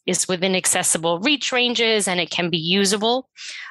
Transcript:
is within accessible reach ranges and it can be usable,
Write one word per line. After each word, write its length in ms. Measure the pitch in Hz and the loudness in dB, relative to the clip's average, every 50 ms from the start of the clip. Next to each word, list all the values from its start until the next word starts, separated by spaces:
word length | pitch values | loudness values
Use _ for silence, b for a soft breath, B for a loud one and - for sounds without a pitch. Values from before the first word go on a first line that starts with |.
| _ | _
is 220 | - 180 170 - - | -2 -2 -2 0 -2
within 280 | 185 175 180 190 185 | -2 0 0 0 0
accessible 640 | 185 - - - 185 175 - - 175 160 170 170 170 | 0 0 0 0 0 0 0 0 0 0 0 0 0
reach 320 | 196 294 302 262 - - | 2 0 0 0 0 -2
ranges 560 | 262 247 247 240 240 233 240 226 220 214 196 202 | 0 0 0 2 0 0 2 2 2 2 0 0
and 120 | 180 180 | 0 -2
it 120 | 170 156 | -2 -2
can 180 | - - 175 175 | -2 -2 0 0
be 80 | 160 170 | 0 -2
usable, 720 | 156 170 180 196 196 190 208 208 208 226 240 262 262 _ B B B B B B B B | 0 2 2 2 2 2 2 2 2 0 0 0 -2 _ B B B B B B B B